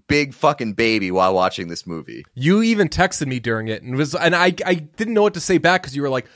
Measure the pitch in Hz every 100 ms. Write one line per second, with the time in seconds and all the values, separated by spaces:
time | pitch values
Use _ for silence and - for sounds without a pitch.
0 | - 147 143 - 151 147 113 101 113 110
1 | 92 92 92 92 92 - 85 85 90 82
2 | - 57 - 123 143 202 226 208 170 -
3 | 185 - 139 127 117 110 110 110 123 131
4 | 147 165 165 170 180 180 190 175 147 -
5 | 226 214 208 180 - 175 165 185 139 135
6 | 139 131 -